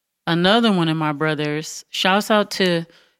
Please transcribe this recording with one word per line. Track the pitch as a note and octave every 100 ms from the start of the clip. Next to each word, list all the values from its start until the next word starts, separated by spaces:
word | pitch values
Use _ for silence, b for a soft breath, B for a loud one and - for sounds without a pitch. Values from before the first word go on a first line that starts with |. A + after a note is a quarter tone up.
| _ _ -
Another | E3+ F3+ A3+ A#3
one | F#3 E3
of | D#3+
my | D#3
brothers, | C#3+ D#3 D3+ D3+ D3+ D#3 - -
shouts | - F#3+ G3 G#3
out | G#3+ G3+
to | - F#3 E3+ E3 b b